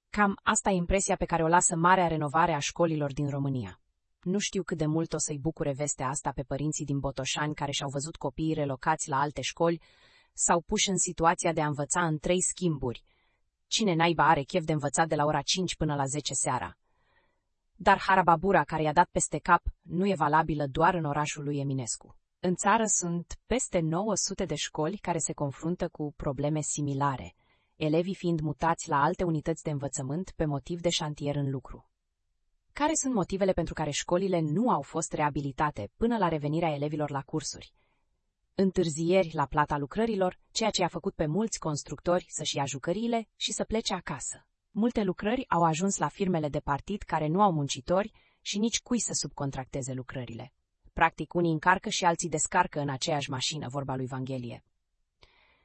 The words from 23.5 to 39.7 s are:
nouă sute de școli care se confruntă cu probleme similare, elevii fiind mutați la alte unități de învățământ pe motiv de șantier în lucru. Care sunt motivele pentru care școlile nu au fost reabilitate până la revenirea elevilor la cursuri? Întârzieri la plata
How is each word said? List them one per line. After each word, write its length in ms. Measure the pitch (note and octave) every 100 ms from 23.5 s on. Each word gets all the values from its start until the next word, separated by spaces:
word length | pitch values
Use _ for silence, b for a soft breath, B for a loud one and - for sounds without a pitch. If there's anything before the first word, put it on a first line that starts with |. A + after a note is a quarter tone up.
| A#3 - F#3
nouă 340 | D#3+ E3 A3
sute 300 | G3 - G3
de 100 | F#3
școli 420 | D3 - - D#3 G3+
care 220 | - E3+
se 140 | -
confruntă 560 | E3 C#3+ - D#3+ F3 F3
cu 240 | - D3+ -
probleme 440 | - C3 D3 D#3
similare, 760 | D3 - C#3+ C#3 C#3+ C3+ F2 - _ _ _ _
elevii 360 | D#3 D#3+ F3+
fiind 260 | F#3+ F3 E3+
mutați 480 | D3+ C#3+ D#3+ E3 -
la 140 | D3
alte 220 | C#3+ F#3
unități 380 | F3+ D#3+ - D#3+
de 80 | -
învățământ 600 | C#3+ C#3 - C3 D3+ F#3+ -
pe 80 |
motiv 360 | D#3 C#3 - F3
de 80 | E3+
șantier 480 | E3+ D#3 D3 D3+ C#3+
în 140 | C#3
lucru. 400 | C3+ - - _ _ _ _ _ _ _ _ _
Care 200 | - D4
sunt 200 | D#4+ C4+
motivele 380 | B3 F3 F#3+ F#3+
pentru 220 | F#3 E3
care 160 | - D3+
școlile 500 | C#3+ - F3+ F#3+ F3+
nu 300 | D#3 D3+ B3
au 120 | F3
fost 300 | - D#3+ E3+
reabilitate 800 | E3 D3 C#3+ C#3 C3 D3+ - G#2 -
până 220 | A#3 A#3
la 100 | F3+
revenirea 440 | D#3+ D3 D#3 E3+
elevilor 380 | D3 D3 D3+ D3
la 120 | C#3
cursuri? 520 | - D#3 D3+ - - _ _ _ _ _ _ _ _
Întârzieri 760 | - F#3+ F3+ E3+ D3 E3 F#3+ F3
la 120 | D#3 D3
plata 320 | D3+ D3